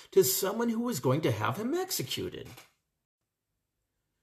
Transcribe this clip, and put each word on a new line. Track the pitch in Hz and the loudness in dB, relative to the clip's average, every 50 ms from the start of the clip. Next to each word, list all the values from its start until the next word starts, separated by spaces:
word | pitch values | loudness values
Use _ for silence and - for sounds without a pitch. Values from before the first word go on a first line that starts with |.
| - - | -18 2
to | - 196 180 | 4 6 6
someone | - - - 196 190 214 226 240 233 | 6 4 0 0 -2 0 0 0 0
who | 220 233 | 0 0
was | 240 247 214 135 | -2 -2 -2 0
going | - 131 131 160 | 2 2 2 4
to | 170 143 | 2 0
have | 107 104 110 113 131 | 0 0 0 -2 0
him | 196 220 254 330 | -2 -2 -2 -2
executed. | 370 370 370 - - 127 - - 101 92 - - - - - - - - _ _ _ _ _ _ _ _ _ _ _ _ _ _ _ _ _ _ _ _ _ _ _ _ _ _ _ _ _ _ _ | -2 -2 -2 -4 -4 -4 -4 -6 -6 -6 -6 -8 -10 -14 -16 -18 -20 -20 _ _ _ _ _ _ _ _ _ _ _ _ _ _ _ _ _ _ _ _ _ _ _ _ _ _ _ _ _ _ _